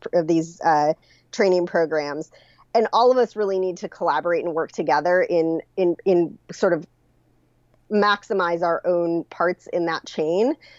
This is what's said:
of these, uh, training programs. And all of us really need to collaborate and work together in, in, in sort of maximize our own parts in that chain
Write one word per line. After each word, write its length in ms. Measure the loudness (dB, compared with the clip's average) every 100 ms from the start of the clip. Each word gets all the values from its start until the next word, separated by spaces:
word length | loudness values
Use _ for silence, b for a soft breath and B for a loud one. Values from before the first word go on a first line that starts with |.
| -2
of 120 | 0 2
these, 340 | 0 -2 -2
uh, 320 | 2 2 2 -2 b b b
training 360 | 0 2 2 0
programs. 640 | 0 0 -2 -4 -8 -12 b b b b
And 140 | 0 2
all 200 | 4 4
of 80 | 4
us 160 | 0 -2
really 240 | -2 0
need 180 | -2 -4
to 100 | -10
collaborate 560 | -6 -2 -2 -2 -2
and 120 | -2 -4
work 160 | -4
together 500 | -4 -2 0 2 2
in, 400 | 2 0 0 -2 -6 -2
in, 200 | 0 0 2
in 340 | 2 0 -6 -18
sort 220 | -2 0
of 140 | 0 -4 _ _ _ _ _ _ _ _ _ -4
maximize 720 | 0 2 0 -2 -2 -2 -2
our 180 | -2 0
own 420 | 0 0 0 -4 -4
parts 420 | -2 -2 -4 -6
in 180 | -4 -4
that 220 | -6 -8
chain 480 | -4 -2 0 0 -2 b